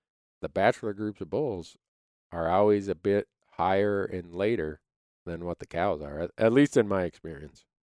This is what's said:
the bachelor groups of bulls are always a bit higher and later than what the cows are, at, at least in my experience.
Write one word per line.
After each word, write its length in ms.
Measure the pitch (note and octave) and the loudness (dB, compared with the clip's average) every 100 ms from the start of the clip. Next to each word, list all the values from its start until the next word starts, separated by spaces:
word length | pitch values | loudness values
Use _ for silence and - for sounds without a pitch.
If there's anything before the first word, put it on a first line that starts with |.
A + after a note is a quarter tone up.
| _ _ _ _ | _ _ _ _
the 60 | F2+ | -6
bachelor 440 | F#2+ G2+ - A2 | 2 2 2 -4
groups 260 | G2+ G#2+ G2+ | -6 -6 -6
of 100 | F2 | -4
bulls 460 | G#2 D3 F#2+ E2 - _ _ _ _ _ | -4 -2 -4 -10 -18 _ _ _ _ _
are 160 | E2+ E2 | -2 2
always 380 | F#2 G#2+ G#2 G2 | 4 4 4 0
a 60 | |
bit 340 | F2+ G2+ G2+ - _ _ | -4 0 0 0 _ _
higher 520 | - F2+ F#2+ G#2 G2+ | -2 0 2 2 0
and 300 | F#2+ F#2 F2 | -2 -6 -10
later 460 | F2 G2+ A#2 D#2 D2+ _ _ _ _ | -4 -2 -2 -4 -8 _ _ _ _
than 200 | - E2+ | -12 -10
what 140 | F2 E2+ | -8 -10
the 80 | - | -8
cows 340 | E2 G2 D#2+ | -2 -2 -2
are, 180 | D2 D2 | -6 -8
at, 100 | F2 - | -8 0
at 140 | A2+ | 4
least 240 | A#2+ C#3+ C#3 | 4 4 4
in 100 | G#2 | 2
my 140 | G2 | 0
experience. 640 | F2 - E2+ D2 D2+ - _ _ | -4 -6 -14 -14 -16 -20 _ _